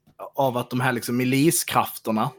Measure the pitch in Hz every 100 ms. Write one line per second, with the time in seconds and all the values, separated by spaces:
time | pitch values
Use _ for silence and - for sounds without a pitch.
0 | _ - 95 - 135 120 120 127 127 120
1 | 117 123 127 135 156 - - 123 101 -
2 | 117 110 123